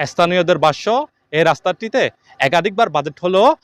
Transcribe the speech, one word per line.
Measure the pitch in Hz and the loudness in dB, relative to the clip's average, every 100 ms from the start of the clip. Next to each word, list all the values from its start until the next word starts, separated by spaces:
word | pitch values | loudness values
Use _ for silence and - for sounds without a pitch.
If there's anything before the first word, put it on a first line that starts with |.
| 143 | -6
স্থানীয়দের | - 175 180 170 170 | 0 0 2 0 2
ভাষ্য, | 156 143 202 240 302 _ _ | 0 0 -2 -2 -4 _ _
এই | 151 | 0
রাস্তাটিতে | 165 147 185 175 220 262 143 - _ - | 0 0 -4 -6 -4 -2 -2 -6 _ -4
একাধিকবার | 139 175 185 196 220 | 0 0 0 0 0
বাজেট | 151 147 - | -2 -6 -6
হলেও | 180 185 240 311 | -2 2 2 2